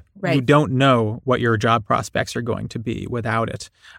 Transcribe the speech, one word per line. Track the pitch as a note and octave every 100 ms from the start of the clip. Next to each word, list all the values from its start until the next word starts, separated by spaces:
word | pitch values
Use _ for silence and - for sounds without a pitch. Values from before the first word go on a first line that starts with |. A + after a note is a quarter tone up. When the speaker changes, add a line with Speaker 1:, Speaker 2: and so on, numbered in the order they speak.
| - -
Speaker 1:
Right. | F3+ D#3
Speaker 2:
You |
don't | B2 D3 D3+
know | B2+ C#3 B2 A2 A#2
what | - B2
your | A#2 A2
job | A#2 A#2
prospects | G#2+ C3 - - - -
are |
going | A#2 G2+ A#2
to | A#2+
be | A2+ A2+ G2
without | A#2+ A2+ A2+ A2+
it. | - - _ -